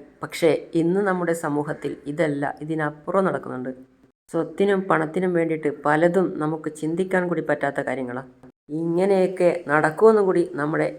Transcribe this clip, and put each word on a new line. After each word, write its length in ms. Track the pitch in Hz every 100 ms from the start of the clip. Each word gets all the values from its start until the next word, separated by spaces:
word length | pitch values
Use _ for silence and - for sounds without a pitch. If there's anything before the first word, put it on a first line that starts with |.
| - _
പക്ഷേ 340 | 147 - 165 - -
ഇന്ന് 280 | 165 170 190
നമ്മുടെ 320 | 202 185 170
സമൂഹത്തിൽ 580 | 170 156 147 147 - 143 143 143
ഇതല്ല, 380 | 151 156 143 143 -
ഇതിനപ്പുറം 640 | 151 156 151 151 - 190 185
നടക്കുന്നുണ്ട്. 460 | 139 131 127 127 127 - _ _ _ _
സ്വത്തിനും 520 | 165 160 - 202 196
പണത്തിനും 520 | 190 160 156 185 185
വേണ്ടിയിട്ട് 360 | 170 165 156 151 135
പലതും 460 | 147 156 175 185 170 185
നമുക്ക് 300 | 151 160 156 156
ചിന്തിക്കാൻ 520 | 156 170 185 185 180
കൂടി 140 | 165
പറ്റാത്ത 400 | 156 147 143 139
കാര്യങ്ങളാ. 420 | 131 127 123 123 139 - - _ -
ഇങ്ങനെയൊക്കെ 800 | 151 170 170 196 190 185 185 175 - 135
നടക്കുമെന്നും 580 | 151 156 - 220 214 190
കൂടി 240 | 175 165
നമ്മളെ 360 | 143 147 156 151